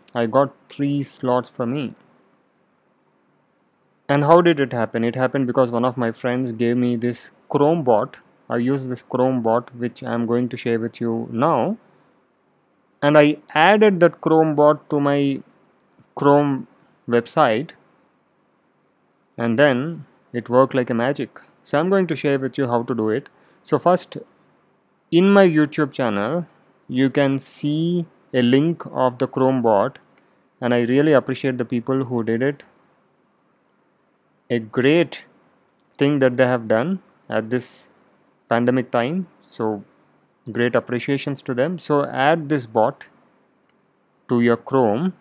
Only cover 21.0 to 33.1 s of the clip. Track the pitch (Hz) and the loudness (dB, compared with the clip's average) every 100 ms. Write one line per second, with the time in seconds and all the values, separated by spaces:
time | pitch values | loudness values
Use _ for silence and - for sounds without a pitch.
21 | 123 139 120 - - _ - 143 180 196 | -2 -4 -8 -12 -20 _ -6 -2 0 0
22 | 175 147 143 139 131 143 127 120 123 117 | 0 -2 -2 -2 -4 -4 -2 -2 -2 -2
23 | 110 117 - _ _ _ - 147 170 180 | -2 -2 -6 _ _ _ -4 0 2 0
24 | - - - _ _ _ _ _ _ _ | -2 -16 -18 _ _ _ _ _ _ _
25 | _ 165 196 202 190 151 151 156 143 - | _ 2 6 6 6 4 0 -2 -4 -2
26 | 120 101 107 170 160 _ _ _ - 127 | -2 -2 -2 -4 -8 _ _ _ -6 -2
27 | 135 143 139 135 - - 147 151 170 175 | 0 2 0 -2 -8 -8 -4 -2 -2 -2
28 | 165 _ _ 127 120 135 160 160 - - | -6 _ _ 0 2 4 2 -2 -8 -2
29 | 127 123 131 131 131 131 117 101 123 - | -2 -2 -4 0 0 2 2 2 0 -6
30 | _ _ _ _ _ - 120 120 117 131 | _ _ _ _ _ -8 -2 0 2 2
31 | 156 135 123 127 135 127 113 120 113 135 | 4 4 2 -4 -4 -4 -4 -6 -4 -4
32 | 120 120 110 113 135 143 - _ _ _ | -4 -4 -2 -2 -2 -6 -12 _ _ _
33 | _ | _